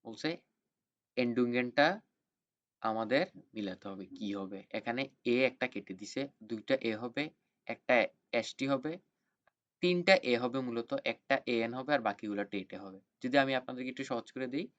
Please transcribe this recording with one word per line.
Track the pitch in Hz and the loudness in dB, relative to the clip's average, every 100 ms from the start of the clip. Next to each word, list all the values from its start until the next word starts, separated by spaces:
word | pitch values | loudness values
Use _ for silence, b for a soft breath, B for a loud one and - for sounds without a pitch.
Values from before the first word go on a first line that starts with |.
বলছে | - 110 151 170 _ _ _ _ _ _ _ - | -14 -6 -4 -4 _ _ _ _ _ _ _ 0
এন্ডুঙ্গেনটা | 120 117 120 120 123 120 151 202 _ _ _ _ _ _ _ _ | 2 2 2 2 0 4 4 4 _ _ _ _ _ _ _ _
আমাদের | 113 110 110 131 185 185 - | -2 -2 2 2 0 -6 -14
মিলাতে | 110 101 90 101 | -6 -6 -6 -10
হবে। | 95 95 | -10 -12
কি | 90 104 | -8 -6
হবে? | 101 95 98 98 | -4 -6 -10 -8
এখানে | 110 117 113 - _ | -6 -4 -4 -6 _
এ | - 120 | 0 4
একটা | 127 - 123 | 2 0 -4
কেটে | 101 - | -4 -10
দিছে, | 95 104 - 139 _ | -12 -8 -6 -8 _
দুইটা | 107 110 107 - 117 | -8 -8 0 0 0
এ | 110 | -4
হবে, | 120 127 156 _ _ _ - | -6 -6 -6 _ _ _ -12
একটা | 117 - 123 95 _ _ | -10 4 4 4 _ _
এসটি | 120 113 - 135 | -2 -2 -4 -2
হবে, | 139 151 175 _ _ _ _ _ _ _ _ | -2 -2 -10 _ _ _ _ _ _ _ _
তিনটা | 175 180 170 113 | 2 4 8 6
এ | 123 117 | 6 2
হবে | 123 131 | 2 0
মূলত, | 127 117 117 139 | -2 -4 -2 -2
একটা | - 113 _ 135 - | -2 -4 _ 0 2
এএন | 117 117 | 0 0
হবে | 123 131 | -4 0
আর | 147 110 | 0 0
বাকিগুলো | 101 107 104 | -4 -6 -4
টেটে | 101 101 95 95 | -4 -6 -8 -12
হবে। | 98 95 _ _ | -12 -16 _ _
যদি | 127 139 | 0 2
আমি | 135 | 4
আপনাদেরকে | 131 127 127 127 | 0 -2 -8 -8
একটু | 131 | -6
সহজ | 135 120 - | -4 -4 -6
করে | - 131 | -8 -4
দিই | 139 226 | -4 -6